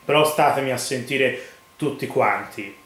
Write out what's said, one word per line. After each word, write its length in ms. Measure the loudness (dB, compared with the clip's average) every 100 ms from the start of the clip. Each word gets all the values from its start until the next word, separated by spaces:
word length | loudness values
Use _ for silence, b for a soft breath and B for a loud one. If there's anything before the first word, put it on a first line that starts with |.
però 220 | 0 4 4
statemi 480 | 4 2 2 0
a 40 | -2
sentire 640 | -4 -4 -2 0 0 B B B -20 -6
tutti 280 | -6 -4 -4
quanti. 680 | 0 2 0 -6 -12 -14 -16